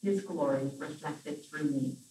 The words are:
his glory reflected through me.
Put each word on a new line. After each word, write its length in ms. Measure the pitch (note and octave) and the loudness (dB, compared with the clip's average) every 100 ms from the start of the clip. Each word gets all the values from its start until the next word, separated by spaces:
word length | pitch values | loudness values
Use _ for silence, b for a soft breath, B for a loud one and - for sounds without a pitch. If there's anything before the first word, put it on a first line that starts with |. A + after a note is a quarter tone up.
his 200 | G3+ G3 | 4 2
glory 500 | - E3 C#3+ C3+ C#3 - | 2 0 2 4 0 -4
reflected 680 | D3+ D3 D#3 C#3+ D3 D3 - | -8 -6 -6 -6 -6 -8 -8
through 200 | D3 D3 | 0 2
me. 320 | C3+ B2+ - - | 2 0 -2 -12